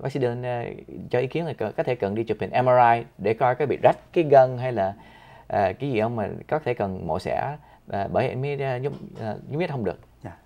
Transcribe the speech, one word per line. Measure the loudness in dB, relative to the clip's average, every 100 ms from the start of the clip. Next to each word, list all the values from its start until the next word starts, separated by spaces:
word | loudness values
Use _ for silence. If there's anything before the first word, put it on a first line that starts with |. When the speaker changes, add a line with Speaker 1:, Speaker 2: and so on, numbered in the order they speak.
Speaker 1:
bác | -4
sĩ | -2
Đinh, | -2 -2
à, | -4 -4 -6 -10 -14 -14 -2
cho | 0
ý | 0
kiến | -2 -4
là | -4
có, | -4 -2
có |
thể | -2
cần | 0 0
đi | 0
chụp | -2 -2
hình | 0
M | 2 4
R | 6 6 6
I | 0 -4
để | -2
coi | 2 2
có | 2 0
bị | 4
rách | 4 2 -2
cái | 0
gân | 6 8 8 4
hay | -4
là, | 0 -2 -4 -14 -20 -20 -20 -4
à, | 0 0
cái | 0 -2
gì | 0
không, | 0 -2
mà | -4 -6 -4
có | -2
thể | -2
cần | -2 -2 -4 -4
mổ | -4
xẻ, | -2 -2 -4 -6 -14 -20 -8
à, | -6 -2
bởi | 0 0
vậy | -2
mới, | -4 -4
à, | -4 -4
nhúc, | -4 -6 -14 -10
à, | -8 -8 -6
nhúc | -4
nhích | -4
không | -2
được. | -4 -6 -12 -18
Speaker 2:
Dạ. | -16 -16